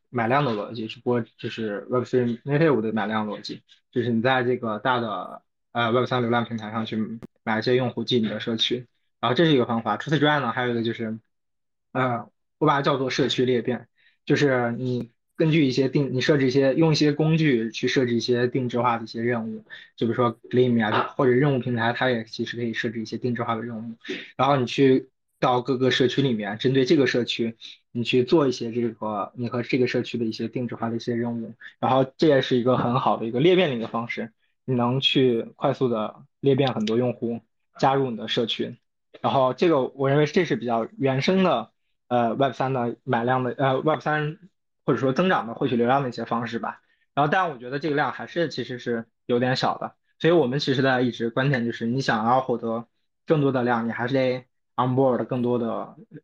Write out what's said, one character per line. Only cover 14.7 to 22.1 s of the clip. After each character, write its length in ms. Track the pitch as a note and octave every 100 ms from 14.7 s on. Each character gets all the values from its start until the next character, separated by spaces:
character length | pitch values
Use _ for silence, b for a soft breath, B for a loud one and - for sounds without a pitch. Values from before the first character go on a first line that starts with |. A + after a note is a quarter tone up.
你 360 | A#2+ B2+ B2 A2+ _ _ -
根 140 | E3
据 160 | D#3+ C#3
一 60 |
些 180 | B2 C3+
定， 240 | D3 C3+
你 80 | B2+
设 160 | B2 D3+
置 80 | C3
一 60 |
些， 240 | C3 C3+ C3
用 160 | D#3+
一 20 |
些 180 | D3 D3
工 240 | C#3+ D#3 D#3+
具 360 | D#3 A#2 A2+
去 160 | - B2+
设 180 | C#3+ B2
置 80 |
一 60 | A#2
些 280 | A2 A#2+ B2
定 220 | C3+ B2
制 100 | A#2+
化 160 | A#2+ A#2
的 40 |
一 40 | A2+
些 160 | A2+
任 280 | A#2 A#2+ A2
务， 120 | A2 B B B -
就 100 | A#2
比 60 |
如 20 |
说 260 | A2+ A#2+ - -
Gleam 260 | A#2+ B2+ A#2
呀， 380 | G#2+ A#2 - -
或 80 | C3
者 60 |
任 240 | B2 D3 C3
务 20 |
平 180 | B2+ A#2+
台， 180 | A2+
它 180 | A#2 C3